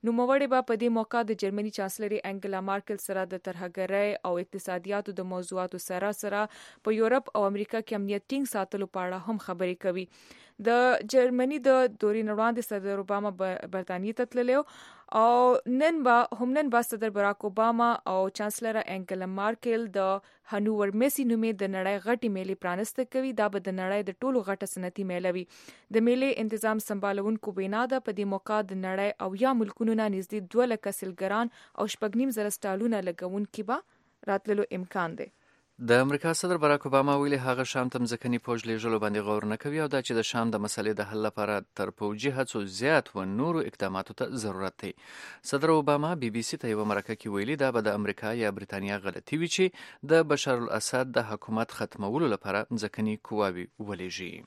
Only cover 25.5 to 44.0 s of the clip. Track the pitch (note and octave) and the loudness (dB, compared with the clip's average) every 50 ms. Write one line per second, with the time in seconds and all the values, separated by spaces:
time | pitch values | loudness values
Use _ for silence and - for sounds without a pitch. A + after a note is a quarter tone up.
25.5 | - - - - - - _ _ G3+ A3+ A3+ A#3+ A#3+ B3+ C4 C#4 B3+ - A3+ G#3+ | -14 -20 -20 -20 -20 -20 _ _ 2 4 4 6 4 4 4 2 2 0 -2 -2
26.5 | A3 G#3+ G#3 A3 A3 A3 G#3+ - G#3+ G3 G3 G3+ G3 G3+ G3 G#3 A3 G#3+ - G#3+ | -2 -2 0 0 0 0 -2 -4 -4 -2 0 0 0 0 0 0 -2 -2 -4 -6
27.5 | F#3+ F#3+ F#3+ F#3+ G3+ A3 B3 B3+ C4 C4 B3+ - G#3 F#3 G3+ G3+ G3 F#3+ _ - | -4 -4 -4 -2 0 -2 0 0 0 -2 -2 -2 -4 -2 -2 -2 -2 -4 _ 0
28.5 | G#3+ G#3+ G#3+ F#3 F#3+ F#3+ F#3 F#3 F#3 F#3+ G3 G#3 - _ - F#3+ F#3+ G3 A#3+ C4+ | 0 0 0 0 -4 -4 -4 -2 -2 0 0 0 -2 _ -6 -6 0 2 2 4
29.5 | C4+ A#3+ A3 G3+ - - A3+ A3 A3+ A3 A3 G#3+ G3 F#3+ F#3+ - - G#3+ F#3+ F3+ | 4 4 2 0 -2 -2 0 2 2 2 2 0 0 -2 -4 -4 -6 -6 -6 0
30.5 | - A3+ B3 B3 A#3 A3 - G3+ G3+ - - F#3+ F3+ - F#3+ F#3+ G3+ A3 A#3 A#3 | 2 2 4 4 2 -2 -2 -6 -6 -6 -8 -10 -6 -4 -4 -2 0 0 0 -2
31.5 | _ - - - _ - G3+ G#3+ - - - G#3+ G3 A#3 B3+ C4+ B3 A3 G#3 G#3 | _ -10 -20 -20 _ -4 -4 -4 -2 -4 -4 0 2 2 0 2 0 -2 -2 -2
32.5 | G3 - - G3+ F#3+ G3 A3 A#3+ A3+ G#3 F#3 F3+ E3+ - F#3 F3+ F#3 G3+ G#3 G3 | -4 -4 -4 -4 -2 0 0 0 0 0 -2 -4 -6 -4 -6 -6 -4 -4 -4 -4
33.5 | - - G#3+ F#3+ A#3+ D4+ - _ _ _ _ _ _ _ - - G3+ G3 _ G#3+ | -6 -8 -4 -2 -2 -4 -4 _ _ _ _ _ _ _ -4 -2 -2 -2 _ 0
34.5 | G#3 G3+ G3+ - - F#3 F#3 F3+ - G3 F3 E3 E3 - - - _ _ _ _ | 0 0 0 -2 -2 -8 -8 -4 -2 -2 -2 -2 -4 -8 -10 -12 _ _ _ _
35.5 | _ _ _ _ _ - B2 A#2 A#2 B2 C3 C#3 C#3+ C#3+ - E3 E3 - - F3+ | _ _ _ _ _ -10 4 6 6 6 6 4 2 0 0 0 0 0 0 0
36.5 | F3+ E3 D3+ D3 D3 C#3+ - C#3 B2+ C3+ C3+ C#3+ C#3+ C#3 C#3+ C#3+ C#3+ B2+ B2+ C3 | 0 2 4 4 4 4 2 4 4 4 6 6 4 2 2 2 0 0 0 0
37.5 | B2+ A#2+ C3 B2 - C3+ B2+ B2+ - B2+ B2 A2+ A#2+ A#2 - B2 A#2+ A#2+ - - | 0 0 0 -2 0 -2 -2 0 0 -2 -2 -2 -2 -4 -2 -2 -2 -2 -2 -2
38.5 | A#2+ A2+ G#2+ A2+ A2+ A2 G#2+ A#2 A2+ G#2+ G#2+ G#2 G2+ G#2+ G#2 G#2 G#2+ G#2 G2+ G#2+ | -4 -4 -2 -2 -4 -2 0 0 0 2 2 0 0 0 0 0 0 0 0 -2
39.5 | G#2+ A2 - D3 C#3+ D#3 D#3 C#3+ C3 C#3 B2 - B2 A2+ A2 - - B2 A2+ A#2 | -4 -4 -4 -4 -2 -2 -2 0 -2 -2 -2 0 0 0 0 0 0 0 0 0
40.5 | A2 G#2 G#2 G#2+ - - G#2 G#2+ A2 G2+ G#2 G#2 G#2+ G#2+ G#2+ G#2+ - - G#2 G#2 | 0 0 -2 -2 -4 -4 -2 -2 -2 -2 -4 -4 -2 -2 -2 -2 -2 -2 -2 0
41.5 | G#2+ G2+ F#2+ _ _ - G2+ F#2+ F2+ _ G#2+ G#2 G#2 G#2+ A2 C#3+ C3+ C3 C3 B2 | 0 -2 -4 _ _ -4 -4 -4 -4 _ -4 -4 -4 -2 -2 -2 0 0 -4 -2
42.5 | - A#2 G2+ G2 F#2 G2 A#2 C#3 D#3+ D3 A#2 - - G2+ F#2+ F#2+ G2 A2 C3 E3 | -2 -6 -4 -4 -6 -2 0 2 2 2 2 0 -6 -6 -6 -4 -2 -2 -2 0
43.5 | E3+ D#3+ C3+ - - - G#2 F#2+ F#2+ F#2+ | 0 -2 -2 -4 -4 -4 -4 -4 -2 -4